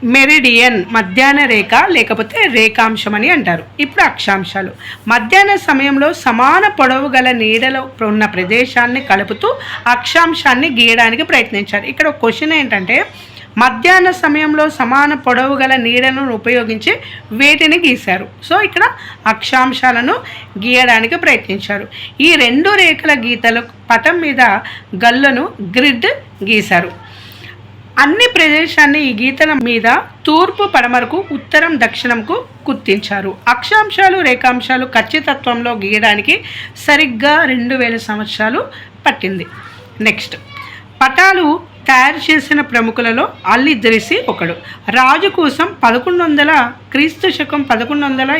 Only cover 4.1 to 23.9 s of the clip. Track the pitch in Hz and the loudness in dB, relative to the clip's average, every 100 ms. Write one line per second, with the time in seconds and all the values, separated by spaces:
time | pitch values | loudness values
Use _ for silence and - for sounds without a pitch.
4.1 | - - 196 185 196 190 - - - - | 0 -2 -2 -2 -8 -8 -10 -18 -10 -2
5.1 | 233 226 381 403 403 - 269 277 277 294 | -2 2 2 4 2 0 0 2 2 0
6.1 | 339 - 226 262 339 415 415 262 254 277 | 0 -2 2 4 4 2 2 0 0 0
7.1 | 262 254 240 220 220 262 269 262 - 220 | 2 2 2 2 0 0 -4 -6 -6 -2
8.1 | 214 214 180 180 226 247 - 240 254 - | 0 0 -2 -2 0 0 0 0 0 0
9.1 | 196 202 214 415 523 - - - 247 - | 0 0 -4 -4 -4 -8 -6 -2 0 0
10.1 | 330 330 330 285 247 311 240 233 226 226 | 2 2 2 0 2 0 2 4 4 4
11.1 | 233 311 294 233 202 202 208 233 262 311 | 2 0 0 0 -4 -4 -6 -6 -2 -2
12.1 | 294 226 226 302 320 269 214 185 247 427 | 0 -2 0 -2 -2 0 -2 0 -2 -2
13.1 | - - - - - 247 226 349 370 359 | -8 -20 -20 -8 0 0 2 4 4 4
14.1 | 359 320 294 311 302 302 302 240 262 285 | 0 0 0 0 2 0 0 0 2 2
15.1 | 294 277 247 262 277 269 262 233 247 262 | 0 0 0 0 0 0 0 2 2 2
16.1 | 262 269 226 233 247 220 220 214 453 - | 0 -4 -4 0 0 0 -4 -2 -4 -6
17.1 | - - 220 277 302 320 339 339 247 - | -16 -10 0 2 2 2 2 2 0 -2
18.1 | 185 196 - - 349 403 339 453 - - | -4 -6 -12 -2 0 0 0 0 -2 -16
19.1 | - - 214 - 262 254 254 254 240 247 | -8 -4 -2 0 0 0 0 0 0 0
20.1 | 480 - - - - 214 247 254 226 226 | -2 -6 -18 -16 -8 0 2 4 4 2
21.1 | 330 339 240 - 196 - 202 - - - | -2 0 0 -2 -8 -6 -8 -10 -16 -14
22.1 | - 302 330 247 254 359 415 359 311 311 | -2 2 4 2 2 2 2 2 2 0
23.1 | 285 233 240 233 233 233 - - | 0 0 -2 0 -2 -4 -10 -2